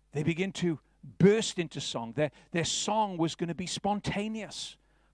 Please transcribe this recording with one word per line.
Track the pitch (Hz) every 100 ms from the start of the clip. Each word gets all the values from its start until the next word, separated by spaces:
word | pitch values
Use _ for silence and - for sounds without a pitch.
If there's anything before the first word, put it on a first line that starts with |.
| _
they | 143
begin | 156 165 190
to | - 175 151 _ _ 143 -
burst | 185 220 208 -
into | 160 139
song. | - 123 113
Their, | 117 151 - -
their | 170 156
song | - - 214 208 175
was | 160 -
gonna | 170 165
be | 180
spontaneous. | - 196 208 - 185 214 220 180 - - - _ _ _